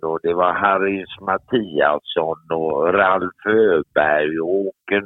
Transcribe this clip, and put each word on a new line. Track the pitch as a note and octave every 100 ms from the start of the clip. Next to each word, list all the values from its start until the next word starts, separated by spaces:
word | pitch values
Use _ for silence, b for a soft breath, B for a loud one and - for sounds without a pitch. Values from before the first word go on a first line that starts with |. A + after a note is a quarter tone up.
och | D#2+ E2
det | E2+
var | F2 F2+
Harris | E2+ G2+ G2 G2 G2 F2+ -
Mattiasson | F#2+ F#2+ - B2+ G2 D2 C#2+ D2 - E2+ D#2+ D#2+ - E2
och | D#2+ C#2+ E2+
Ralf | G2 F#2 F#2+ F2+ - G#2
Öberg | A2 A2 E2 C#2+ - D2+ D#2 D2+ D#2+
och | E2 G2 G2
Åke | - - G2+